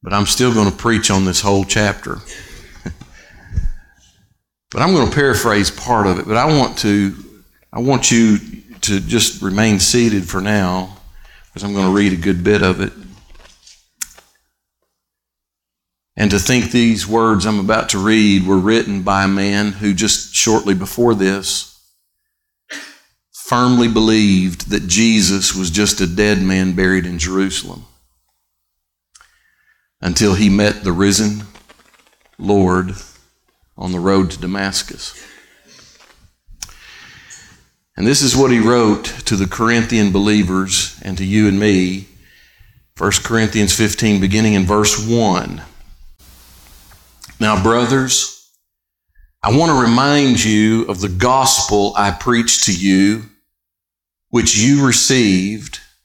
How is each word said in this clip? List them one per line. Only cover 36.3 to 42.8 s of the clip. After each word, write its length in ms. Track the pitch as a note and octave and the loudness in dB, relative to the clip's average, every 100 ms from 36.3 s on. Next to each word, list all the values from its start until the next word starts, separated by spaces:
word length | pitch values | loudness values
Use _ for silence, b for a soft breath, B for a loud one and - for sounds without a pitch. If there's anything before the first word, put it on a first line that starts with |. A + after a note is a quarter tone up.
| _ _ - - B B B B B B B B B B _ _ - | _ _ -16 -16 B B B B B B B B B B _ _ -4
And 100 | G#2 | 0
this 160 | C#3 | 0
is 140 | C#3 B2 | 0 2
what 160 | C3+ | 4
he 80 | A#2+ | 4
wrote 460 | A2 B2 A2 G#2 - - - | 4 4 2 0 -4 -12 -4
to 80 | |
the 140 | G#2+ F#2+ | -2 -2
Corinthian 640 | - A2+ A#2 A2+ A2+ G#2 | -2 0 0 0 0 2
believers 840 | F#2+ G2+ G#2+ F2+ F#2 F#2+ F#2 - - | 2 2 2 2 -2 -2 -4 -6 -10
and 160 | G2 F2+ | -10 -8
to 60 | |
you 240 | F#2+ G#2 G#2+ | -2 2 2
and 100 | G2 | 2
me, 480 | G#2+ G2 F#2 F#2+ G2 - b b b b b b | 2 2 0 -4 -12 -20 b b b b b b